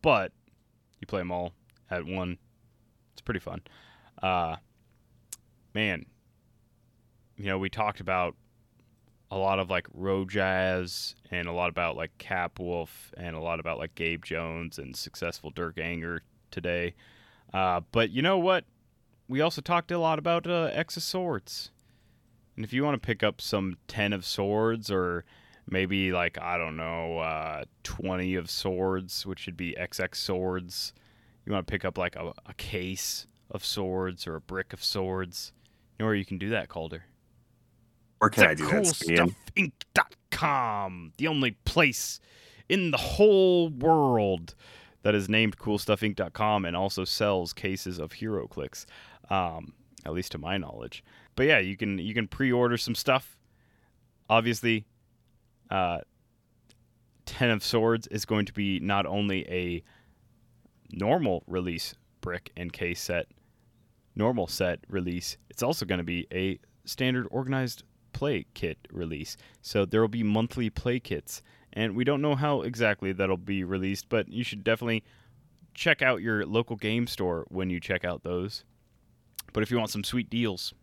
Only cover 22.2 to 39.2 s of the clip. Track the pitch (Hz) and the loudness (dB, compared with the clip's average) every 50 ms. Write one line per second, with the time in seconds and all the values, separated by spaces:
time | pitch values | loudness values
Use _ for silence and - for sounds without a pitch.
22.2 | _ _ _ _ _ _ _ - 110 107 120 127 143 147 143 117 - - 117 - | _ _ _ _ _ _ _ -10 -8 -4 -2 0 0 2 0 -2 0 -2 -2 2
23.2 | - 104 - - - - - 104 95 95 90 - _ - - 110 104 101 104 95 | 2 0 0 0 -6 -2 -2 0 0 -2 -6 -8 _ -10 -4 -2 0 0 0 -2
24.2 | 90 - - - 98 101 104 107 110 113 113 113 107 107 101 92 90 87 87 85 | -4 -6 -4 -2 0 0 2 2 2 2 0 -2 -4 -2 0 0 0 0 -2 -4
25.2 | 80 _ - - - - - - _ - - 92 95 92 98 98 95 92 90 87 | -6 _ -20 -20 -20 -20 -20 -20 _ -4 0 0 0 2 2 2 2 2 2 2
26.2 | 87 87 - 80 80 87 87 85 85 80 78 80 80 82 82 85 82 82 82 82 | 0 0 -2 -4 -6 -4 -2 -2 -2 -4 -4 -6 -6 -4 -4 -4 -4 -4 -4 -4
27.2 | 80 80 80 78 80 80 76 76 65 - _ _ _ - - - - 95 92 92 | -2 -2 -4 -4 -4 -6 -6 -8 -10 -12 _ _ _ -12 -10 -6 -4 -4 -2 -2
28.2 | 92 92 92 92 82 85 - - - 98 92 90 95 95 95 92 92 90 - - | -2 -2 -2 -2 -4 -4 -8 -4 -4 -2 -2 0 0 0 0 -2 -4 -6 -8 -8
29.2 | - 98 92 - - - 87 80 92 85 - - 90 87 - - 92 92 - - | -6 -6 -8 -8 -8 -12 -8 -8 -8 -8 -6 -6 -8 -8 -4 -4 -4 -4 -4 -6
30.2 | - - 95 92 92 92 92 92 90 87 90 - - - - - _ - _ _ | -4 -2 -2 -2 -2 -2 -2 -4 -6 -8 -8 -8 -8 -8 -10 -16 _ -20 _ _
31.2 | _ _ _ _ _ - 104 98 87 - 110 98 - 92 85 - 90 87 - - | _ _ _ _ _ -4 -4 -4 -2 -2 -6 -4 -4 -4 -2 -2 -4 -4 -4 -6
32.2 | 82 85 - - _ - - - - - - 98 90 92 95 92 - - - - | -10 -10 -10 -14 _ -18 -14 -12 -10 -6 -6 -6 -4 -6 -6 -6 -6 -6 -6 -8
33.2 | - _ _ _ _ _ - 98 - - - 107 98 92 92 92 92 92 90 87 | -10 _ _ _ _ _ -12 -8 -6 -4 -4 -2 -2 -2 -2 -2 -2 -4 -4 -6
34.2 | - 87 80 80 - - 95 95 90 _ - - - - - 104 95 92 95 92 | -8 -8 -8 -10 -10 -8 -6 -6 -6 _ -8 -6 -6 -4 -2 -2 -2 -2 -2 -4
35.2 | 92 87 85 - - - - _ _ _ _ _ _ _ _ - 107 110 107 101 | -4 -6 -8 -12 -12 -12 -16 _ _ _ _ _ _ _ _ -2 0 2 2 2
36.2 | 95 - 101 90 90 104 117 107 80 - - 87 80 80 82 80 - _ _ _ | 0 -2 -4 -4 -2 -2 -2 -2 -2 -4 -8 -8 -8 -8 -8 -12 -14 _ _ _
37.2 | _ _ _ _ _ _ _ _ _ _ _ _ _ _ _ _ _ _ _ _ | _ _ _ _ _ _ _ _ _ _ _ _ _ _ _ _ _ _ _ _
38.2 | - 104 - - - 160 - 151 76 73 - - - 175 160 - - - 85 - | 4 6 8 8 8 8 8 4 2 2 2 4 4 2 0 0 0 4 4 6